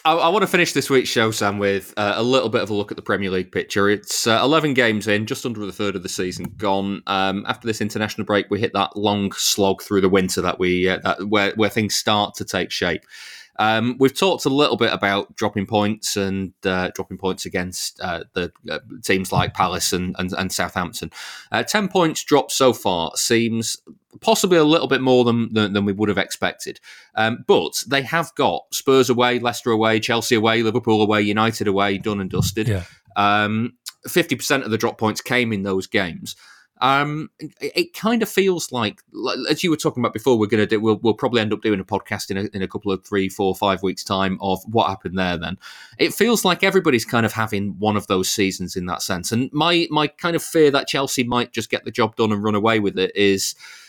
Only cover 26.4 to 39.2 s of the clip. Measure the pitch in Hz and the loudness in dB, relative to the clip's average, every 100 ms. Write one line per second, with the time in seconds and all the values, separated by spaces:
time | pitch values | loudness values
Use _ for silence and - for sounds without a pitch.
26.4 | 90 - - - - - _ 110 110 123 | -4 -4 -12 -14 -20 -20 _ -2 -2 0
27.4 | - 156 80 - 110 139 127 165 156 - | 2 2 2 -4 -2 -4 -2 -2 -2 -2
28.4 | 120 78 - - - 135 127 117 123 123 | 0 0 -6 -2 4 4 4 4 2 2
29.4 | 120 117 123 110 110 110 113 117 - 113 | -2 -2 0 2 4 2 0 -2 2 2
30.4 | 110 113 110 117 113 107 104 107 104 104 | 4 2 2 0 2 4 4 2 2 2
31.4 | 113 113 104 98 101 98 107 101 92 - | 0 0 0 2 0 0 -4 -4 -2 -2
32.4 | - 110 110 95 87 - _ 101 101 104 | -2 -2 -2 -2 -6 -18 _ 0 2 4
33.4 | 104 110 113 - - - 127 180 170 127 | 2 0 -4 -8 -18 -14 -2 0 0 -2
34.4 | - 139 110 110 117 - 107 104 - 123 | -2 -2 0 -2 -2 0 -2 -2 -2 0
35.4 | 117 101 98 95 - 104 90 82 - - | 0 -2 -2 -2 -2 -2 -2 -6 -14 -16
36.4 | - - _ _ 131 139 147 151 - - | -20 -20 _ _ 0 2 0 -4 -8 -14
37.4 | 151 - 143 - - - 214 233 185 - | -18 -10 -6 -4 -4 -4 0 0 0 2
38.4 | 190 170 - 127 107 - _ 98 | 2 0 -2 -2 -2 -4 _ -8